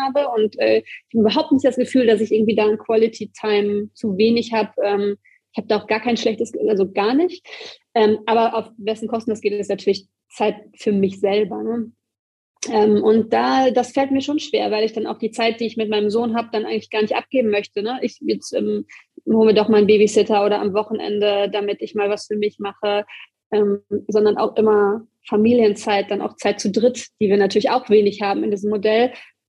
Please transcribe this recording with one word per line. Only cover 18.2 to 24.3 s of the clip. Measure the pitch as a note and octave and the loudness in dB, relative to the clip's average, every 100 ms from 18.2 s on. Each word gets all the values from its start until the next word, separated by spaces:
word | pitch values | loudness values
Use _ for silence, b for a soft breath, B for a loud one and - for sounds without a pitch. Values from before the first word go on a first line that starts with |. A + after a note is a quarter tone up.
jetzt, | - G3+ - | -6 -6 -4
ähm, | - G#3 G#3 - B B - - | -6 -4 -4 -8 B B -12 -2
hole | A3+ A3 | 4 4
mir | |
doch | G#3 G#3+ | 4 4
mal | G#3+ | 4
einen | G3+ | 6
Babysitter | G#3 G#3 G#3+ G3+ G#3 G3+ | 6 4 2 2 2 2
oder | G#3 | 0
am | G#3 | -2
Wochenende, | G3 G#3+ A3 G#3 G#3 G#3 G3+ G3+ | -4 -4 -6 -6 -2 0 0 -2
damit | G#3 G3+ G3+ | -4 -4 -6
ich | A3 G#3+ | -6 -4
mal | G3+ | -2
was | G3+ - | -4 -6
für | G#3+ | -4
mich | G#3 - | -4 -4
mache, | G3+ - G#3 G3+ G#3 B B _ - | -12 -6 -4 -2 -4 B B _ -4
ähm, | G#3 G#3 G3+ - G3+ - | 0 0 0 -4 -8 -2
sondern | G#3+ G#3+ | 2 2